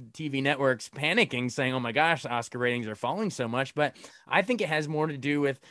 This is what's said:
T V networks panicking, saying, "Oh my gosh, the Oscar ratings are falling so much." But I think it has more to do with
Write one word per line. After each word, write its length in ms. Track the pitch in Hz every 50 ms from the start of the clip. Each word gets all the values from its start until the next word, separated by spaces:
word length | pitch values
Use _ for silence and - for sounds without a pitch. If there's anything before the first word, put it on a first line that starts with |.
| 123 110
T 160 | - - 160 147
V 140 | 135 135
networks 480 | 135 139 147 131 139 131 127 110 - -
panicking, 600 | - 139 147 156 185 240 208 135 - 123 127 123
saying, 220 | - - 131 131
"Oh 80 | 127 131
my 120 | 120 117
gosh, 320 | 113 143 156 165 165 131 -
the 60 | 123
Oscar 280 | 120 120 120 - - 123
ratings 280 | 123 123 120 120 113
are 80 | 107 107
falling 360 | - - 123 156 202 220 185
so 180 | - - 123 113
much." 260 | 117 131 135 - -
But 220 | 147 147 139 - - - - - - - -
I 140 | 139 185
think 180 | 190 214 247 208
it 80 | 196 156
has 180 | 160 156 151
more 200 | 147 156 151 156
to 100 | 160 147
do 240 | 135 131 143 147 147
with 180 | 143 139 131 - _ -